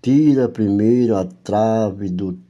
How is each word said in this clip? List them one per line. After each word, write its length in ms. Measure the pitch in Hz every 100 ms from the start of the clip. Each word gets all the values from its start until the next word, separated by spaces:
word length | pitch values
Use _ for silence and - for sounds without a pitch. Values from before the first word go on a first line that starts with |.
tira 480 | 127 139 156 135 123
primeiro 640 | 113 107 101 107 123 120
a 120 | 104 92
trave 800 | - - 104 110 110 110 95 98
do 300 | 90 95 90 -